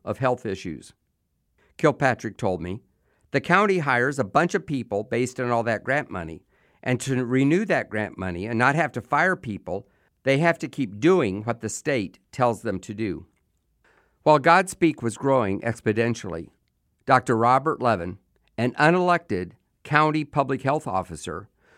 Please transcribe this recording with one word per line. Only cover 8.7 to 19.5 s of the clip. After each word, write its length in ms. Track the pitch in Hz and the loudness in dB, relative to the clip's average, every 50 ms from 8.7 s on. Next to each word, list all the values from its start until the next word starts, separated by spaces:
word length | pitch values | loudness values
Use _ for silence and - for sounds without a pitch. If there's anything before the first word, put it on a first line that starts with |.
| 139 | 2
have 180 | 160 165 143 - | 2 0 -2 -4
to 80 | 127 | -8
fire 360 | 110 - - 143 165 185 185 | -6 -2 0 0 2 0 0
people, 520 | 185 - 123 104 92 - - 85 98 110 _ _ _ _ _ _ _ - | -2 -6 -8 -10 -10 -8 -8 -8 -8 -8 _ _ _ _ _ _ _ 0
they 160 | 131 135 135 | 2 2 4
have 200 | 165 170 165 165 | 4 2 2 0
to 100 | - 143 | -2 -8
keep 300 | - - 139 104 98 104 | -6 -6 -6 -6 -4 0
doing 440 | 107 160 190 180 147 104 92 101 107 | 2 4 4 4 4 0 -2 -4 -4
what 180 | 113 117 117 | -4 -6 -4
the 80 | - 110 | -6 -8
state 500 | - - - 156 143 127 101 82 - _ _ _ | -8 -6 -4 -2 -2 -2 -2 -4 -8 _ _ _
tells 320 | - - 127 123 117 98 - | -4 0 2 2 2 0 -4
them 160 | 113 98 92 | -6 -6 -6
to 140 | 92 - 107 | -6 -8 -8
do." 320 | 101 110 104 87 80 80 - _ _ _ _ _ _ _ _ _ _ _ _ _ _ _ _ _ _ - | -6 -6 -6 -6 -6 -10 -16 _ _ _ _ _ _ _ _ _ _ _ _ _ _ _ _ _ _ 4
While 160 | - 151 147 | 4 4 6
Godspeak 640 | 127 165 165 185 196 185 - - - 165 147 - - | 6 6 6 6 4 2 -2 0 2 2 2 0 -4
was 140 | 117 110 | -6 -4
growing 440 | - - 135 135 131 117 98 95 101 | -2 0 2 2 4 2 2 -2 -2
exponentially, 920 | - 117 113 - - 113 107 110 117 117 117 - - 101 82 82 85 - - _ _ _ _ _ _ _ _ _ _ | -4 -4 -6 -4 -2 0 0 2 2 0 -2 -4 -6 -8 -10 -10 -10 -12 -18 _ _ _ _ _ _ _ _ _ _
Doctor 300 | - 135 127 120 - 123 | 2 4 4 4 2 2
Robert 460 | 110 113 120 127 135 139 160 151 - 123 | 2 4 4 4 4 2 0 -2 0 2
Levin, 360 | 120 113 92 85 90 95 - _ _ _ _ _ _ _ | 0 0 0 -2 -6 -10 -12 _ _ _ _ _ _ _
an 160 | - 113 127 117 - | -4 -2 -2 0 2
unelected 720 | 143 156 170 185 180 180 175 170 170 - 104 90 92 87 | 4 4 4 4 4 2 0 0 -2 -4 -4 -4 -4 -6